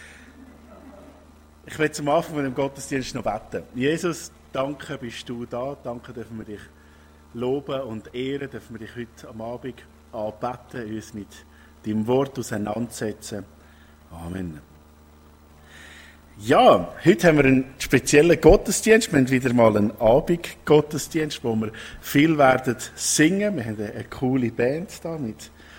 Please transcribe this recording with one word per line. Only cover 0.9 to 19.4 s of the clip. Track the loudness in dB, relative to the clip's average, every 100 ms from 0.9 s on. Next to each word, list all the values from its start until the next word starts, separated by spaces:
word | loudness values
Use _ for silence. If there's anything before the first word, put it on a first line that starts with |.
| -20 -20 -20 -20 -20 _ _ -12
Ich | -2
will | -2
zum | -2 0
Anfang | 0 -2 -6
von |
dem | -4
Gottesdienst | -4 -6 -6 -8 -8 -6 -8
noch |
beten. | -6 -8 -8 -12 -10
Jesus, | -4 -4 -2 -4 -6 -12 -20 _
danke, | -6 -6 -8 -12 -12
bist | -12 -14 -12
du | -12 -10
da. | -8 -8 -10
Danke, | -12 -12 -14
dürfen | -16 -14 -14
wir | -14
dich | -14 -16 _ _ _ _ _ _
loben | -6 -4 -4 -6 -8
und | -8 -12 -12
ehren, | -8 -6 -6 -10
dürfen | -14 -16 -16
wir | -16
dich | -14
heute | -14 -16 -20
am | -14
Abend | -12 -12 -12 -14 -20 _ _
anbeten, | -8 -8 -6 -10 -10 -14 -12 -10 -10
uns | -12 -14
mit | -16 -20 -20 _ -20 _
deinem | -6 -4 0
Wort | 0 0 -6
auseinandersetzen. | -8 -6 -6 -6 -8 -8 -8 -8 -12 -14 -14 _ _ _ _ _ _
Amen. | -14 -10 -8 -10 -12 -20 -20 _ _ _ _ _ _ _ -20 -20 -20 -20 -20 -20 -20 -20 -8
Ja, | 2 6 8 6 2 0 2
heute | 4 6
haben | 6
wir | 6
einen | 4 0 -8
speziellen | 0 0 4 6 6 6
Gottesdienst. | 8 6 4 -2 4 4 4
Wir | 2
haben | 2
wieder | 2